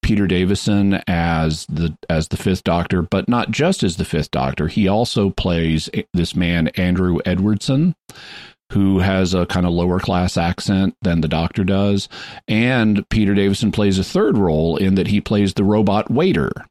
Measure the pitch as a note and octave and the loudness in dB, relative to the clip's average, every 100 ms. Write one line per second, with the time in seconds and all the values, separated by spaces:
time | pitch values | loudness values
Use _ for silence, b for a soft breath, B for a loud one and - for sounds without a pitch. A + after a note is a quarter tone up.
0 | - G#2 G2 F2+ F#2 G2 - G2+ G2 G2 | 0 0 2 2 2 0 0 0 2 0
1 | - F2 E2+ E2 D#2+ D#2 - D2+ E2 D#2+ | 0 0 0 0 0 -2 -6 -4 -4 -6
2 | - E2 D#2+ - - F#2+ - F2 F2 F2+ | -4 -2 -2 -4 -2 -2 0 0 0 -2
3 | E2 C#3 - A#2+ - A#2+ D#3 F#3+ G2+ E2+ | 0 -2 0 -2 -2 0 0 0 -2 -2
4 | F2+ D#2+ D2 - C2+ - D2+ G#2+ F#2+ G2+ | -4 -2 -2 -2 -4 -2 -4 0 0 2
5 | A#2+ - G2 - F#2 E2+ E2 D#2 - - | 0 0 0 0 -2 0 0 0 -2 -8
6 | - F2+ E2 - F2 F2 D#2+ - F2+ F2+ | -4 -2 -2 0 0 2 0 0 0 2
7 | F#2 E2+ - F2+ G2+ G#2 - C3+ E3+ - | 0 0 0 0 0 0 0 0 0 -2
8 | _ B B B B B _ G2+ G2 F#2+ | _ B B B B B _ 0 2 2
9 | F#2 F#2+ F#2 F#2 F2 F#2 F2+ E2+ F2 F2+ | 2 2 0 0 0 0 0 0 0 0
10 | - F#2+ F2+ - D2+ F#2 - G2 F#2+ - | 0 0 0 0 -2 -4 -2 0 0 -2
11 | G2 E2+ D#2+ D#2 E2 - F#2 G2 G2+ G2+ | -2 0 0 -2 -2 -2 0 2 2 0
12 | - B B B - A2 A#2+ C3 A2 G#2 | -2 B B B -2 0 2 2 2 0
13 | - A2 G2+ G2+ G2 G2 G#2+ G#2 G#2 F#2+ | 0 0 2 2 2 2 0 2 2 2
14 | F#2+ F3+ G#3+ B2+ F#2+ D#2 E2 E2 F#2+ F#2+ | 0 0 2 2 2 2 0 0 2 2
15 | F#2 G#2 - G#2 G2 F#2 G2 G#2+ G#2 G2+ | 2 0 0 0 2 2 2 2 2 0
16 | G#2+ A#2 E3 E2+ C2+ - - | 0 0 2 2 0 -4 -12